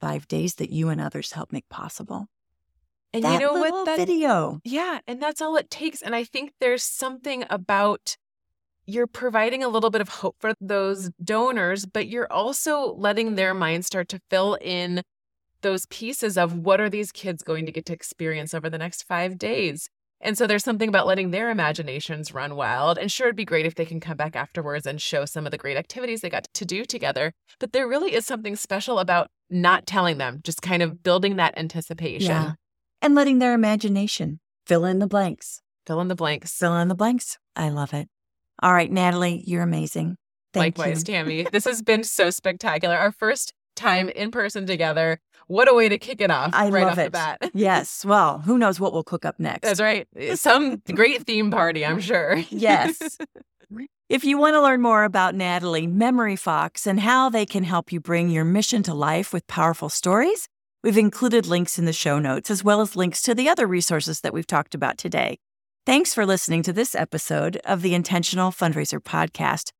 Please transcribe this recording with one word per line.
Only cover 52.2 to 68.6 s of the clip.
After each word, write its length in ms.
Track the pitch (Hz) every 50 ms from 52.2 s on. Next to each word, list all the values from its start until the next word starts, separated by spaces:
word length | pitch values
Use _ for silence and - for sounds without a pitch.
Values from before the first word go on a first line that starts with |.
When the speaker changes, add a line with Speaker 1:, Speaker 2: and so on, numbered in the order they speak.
| 156 151 185 160 165
Speaker 2:
<laughs> 40 | -
Speaker 1:
Yes. 680 | 214 208 220 214 202 160 - 320 320 - 320 311 - - 320 - _ - - _ _ _ _ _ 208 226 277 - _ _ _ _
If 140 | - 262 302
you 160 | 269 285 285
want 160 | 294 302 302
to 80 | 302 285
learn 180 | 269 262 247
more 220 | 240 233 220 214 214
about 320 | 208 185 196 185 180 180
Natalie, 540 | 190 185 180 175 180 175 175 165 160 165 170
Memory 480 | 175 202 233 247 254 247 233 208 196
Fox, 500 | 190 - 185 160 156 156 - - - -
and 140 | 208 190 208
how 280 | 202 226 254 262 262 262
they 160 | 226 220 208
can 180 | - - 196 185
help 260 | 170 180 170 165 -
you 80 | 175 165
bring 300 | - 170 170 170 170 175
your 140 | 165 160 160
mission 400 | 165 185 208 214 - 247 220 196
to 100 | 180 160
life 380 | 147 147 151 160 170 202 - -
with 120 | 170 - -
powerful 400 | - 175 160 165 165 - 160 151
stories, 580 | - - - 180 190 220 269 359 440 - - - _ _ _ _ _ _ -
we've 120 | 233 196
included 500 | 220 214 208 - - 254 240 226 226 185 170
links 320 | 175 175 175 - - 180
in 40 | 170
the 80 | 165 156
show 280 | - - 156 143 147
notes, 280 | 151 135 131 - - -
as 140 | 208 185 196
well 180 | 208 208 208
as 140 | 214 202 -
links 260 | 180 180 180 - - -
to 120 | 247 233
the 140 | 240 254 302
other 180 | 359 339 240
resources 540 | 190 180 175 165 - 170 151 - 160 156 -
that 120 | - 147 -
we've 140 | 160 165
talked 300 | - 185 147 147 - -
about 220 | 139 139 123 - -
today. 380 | - 175 - - - - - - _ _ _ _ _ _ _ _ _
Thanks 300 | 262 262 294 359 - -
for 100 | 233 208
listening 380 | 190 190 180 - 170 165 165 160
to 100 | 185 170
this 220 | 208 247 - -
episode 640 | - 160 - - 156 - - 165 147 151 165 175 - -
of 180 | - 196 175 175
the 120 | 185 175
Intentional 580 | 175 170 - 190 175 170 - - 185 185 185 180
Fundraiser 480 | -